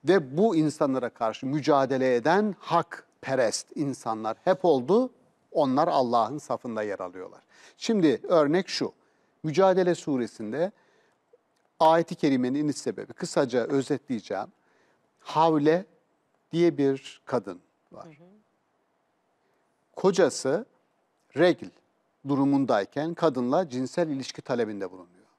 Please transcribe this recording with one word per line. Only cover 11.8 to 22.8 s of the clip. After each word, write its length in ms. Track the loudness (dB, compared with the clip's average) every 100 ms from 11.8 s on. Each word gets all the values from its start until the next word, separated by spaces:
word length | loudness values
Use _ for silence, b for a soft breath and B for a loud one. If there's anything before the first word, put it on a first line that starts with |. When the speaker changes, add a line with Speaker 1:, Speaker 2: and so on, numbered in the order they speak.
Speaker 1:
ayet-i 340 | 4 6 2
kerimenin 500 | 0 0 2 0 0
iniş 120 | -2 -4
sebebi, 360 | -6 -8 -12
kısaca 520 | -10 -4 0 0 0
özetleyeceğim. 840 | 0 -2 -2 -6 _ -10 -6 -8 -8 _ _ _ _ _ _ _
Havle 680 | -6 2 2 4 4 2 -2 _ _ _ _ _ _
diye 260 | 2 2 4
bir 440 | 0 0 -8 -20
kadın 360 | -4 -4 -4 -16 _ _ _
var. 120 | -20
Speaker 2:
Hı 60 | -20
hı. 280 | -20 -20 _ _ _ _ _ _ _ _ _ _ _ _ _ _ _ _ -2
Speaker 1:
Kocası 640 | 0 4 2 2 -4 -4 -6 _ _ _ _ _ _ 0
regl 280 | 2 2 -8 _ _ _ _ _ -4
durumundayken 840 | 0 2 2 2 0